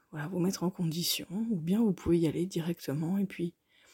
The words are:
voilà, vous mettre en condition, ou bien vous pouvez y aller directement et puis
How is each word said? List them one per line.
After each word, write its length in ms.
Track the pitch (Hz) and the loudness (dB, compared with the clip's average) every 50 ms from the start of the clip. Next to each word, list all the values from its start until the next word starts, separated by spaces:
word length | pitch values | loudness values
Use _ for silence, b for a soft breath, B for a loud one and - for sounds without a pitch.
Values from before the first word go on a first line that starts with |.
| _ _ | _ _
voilà, 160 | - 151 147 | -8 -8 -6
vous 140 | 180 190 175 | -4 0 0
mettre 240 | 170 196 190 - 170 | 0 0 0 0 -2
en 60 | 180 | -2
condition, 580 | - - 175 160 151 175 170 - - - - - 170 214 226 233 | 0 0 0 0 0 0 -2 -2 -2 -4 -4 -6 -4 -4 -2 -2
ou 100 | 220 165 | -2 -2
bien 200 | 156 170 196 226 | 0 2 2 4
vous 120 | 233 208 | 4 2
pouvez 260 | 170 - - 165 170 170 | 2 0 2 2 4 4
y 80 | 165 | 4
aller 200 | 147 - 156 175 | 2 2 0 -2
directement 680 | 190 - 175 156 175 170 - - - 135 156 160 165 190 | -2 -2 -2 -2 -2 -4 -4 -4 -4 -2 -2 0 0 0
et 100 | 202 196 | 0 0
puis 280 | 185 - - 170 170 - _ b b b b b b | -2 -2 -6 -6 -6 -6 _ b b b b b b